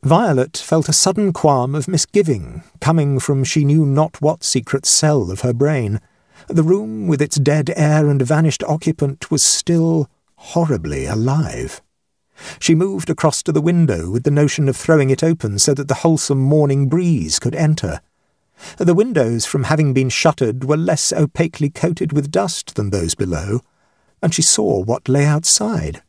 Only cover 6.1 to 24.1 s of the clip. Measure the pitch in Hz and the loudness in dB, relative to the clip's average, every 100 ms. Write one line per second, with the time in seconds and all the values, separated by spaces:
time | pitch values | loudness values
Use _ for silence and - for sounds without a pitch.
6.1 | _ _ _ - 165 160 190 220 220 196 | _ _ _ -4 0 2 0 -2 -6 -2
7.1 | 147 143 - 139 151 135 - 151 151 147 | 0 0 0 2 2 0 0 2 2 2
8.1 | 139 127 151 160 - - 151 - 160 143 | 2 2 2 2 0 -4 -4 -2 -2 -2
9.1 | 139 - 151 - - - 170 165 165 143 | -4 -6 -2 0 -2 0 0 2 0 -2
10.1 | _ _ _ - 170 165 117 80 101 65 | _ _ _ -6 -2 0 0 -2 -6 -4
11.1 | 107 117 143 139 - 60 - _ _ _ | -2 0 0 -2 -6 -10 -12 _ _ _
12.1 | _ _ _ - - - 160 190 196 165 | _ _ _ -20 -10 0 2 2 -4 -6
13.1 | 156 156 - - 160 156 175 160 90 82 | 0 0 0 -2 0 2 2 2 0 -2
14.1 | 107 131 143 147 - 139 127 - 156 135 | -2 0 2 2 2 0 0 2 2 4
15.1 | 135 160 165 107 101 - 139 143 113 165 | 2 0 -2 -2 0 0 0 -2 0 2
16.1 | 160 - 139 135 151 147 139 139 160 180 | 0 0 0 2 2 2 2 2 2 2
17.1 | 151 80 - 123 - 156 156 92 - _ | 0 0 -2 -4 0 0 2 -2 -6 _
18.1 | _ _ _ _ _ - - 175 175 233 | _ _ _ _ _ -20 -2 2 4 2
19.1 | 190 117 117 - 151 131 151 151 131 131 | 2 0 0 -2 -2 0 2 2 2 0
20.1 | - 165 151 120 123 131 151 170 160 - | 0 0 2 -2 -2 -2 0 0 -2 -2
21.1 | - 151 - 165 - 143 - 170 165 170 | 0 -2 0 -4 -2 -6 -2 -4 -2 -2
22.1 | 147 143 185 196 - - - 101 98 85 | -2 -2 -2 -2 -6 -10 -6 -2 -2 -2
23.1 | - 95 82 92 113 - _ _ _ _ | -4 -4 -4 -2 -4 -6 _ _ _ _